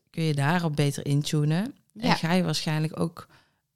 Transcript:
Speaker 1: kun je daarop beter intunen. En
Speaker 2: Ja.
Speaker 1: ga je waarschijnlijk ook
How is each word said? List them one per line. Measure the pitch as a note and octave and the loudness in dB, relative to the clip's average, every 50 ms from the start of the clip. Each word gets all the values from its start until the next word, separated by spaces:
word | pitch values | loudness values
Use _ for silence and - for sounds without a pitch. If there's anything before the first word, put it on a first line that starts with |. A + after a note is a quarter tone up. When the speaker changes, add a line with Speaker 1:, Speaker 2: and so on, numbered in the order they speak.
| - _ | -20 _
Speaker 1:
kun | - - D#3+ | -6 -2 0
je | D#3+ D3+ | 0 0
daarop | C#3+ C#3 C#3+ E3+ F3+ E3+ E3 D3 | 2 2 2 2 2 0 0 0
beter | D3 D3 C#3+ C#3 - - | 2 0 0 0 -2 -2
intunen. | - C#3+ C#3+ D3 - - D3+ D3 D3+ D#3 E3+ G3+ C4+ D4 - _ _ _ G#3 | 0 0 2 2 0 0 0 2 2 2 0 0 -4 -8 -12 _ _ _ -4
En | A3 B3 | -2 0
Speaker 2:
Ja. | G3 | 0
Speaker 1:
ga | - - D#3+ F3 | 0 2 2 2
je | F#3 F3 | 2 2
waarschijnlijk | E3 D#3 - - E3 D#3 D3+ D#3 D#3 - - | 0 -2 -2 -2 -2 -2 0 -2 -2 -2 -4
ook | E3+ E3 - - - - - - _ _ _ _ _ _ _ | -4 -4 -4 -10 -16 -20 -20 -20 _ _ _ _ _ _ _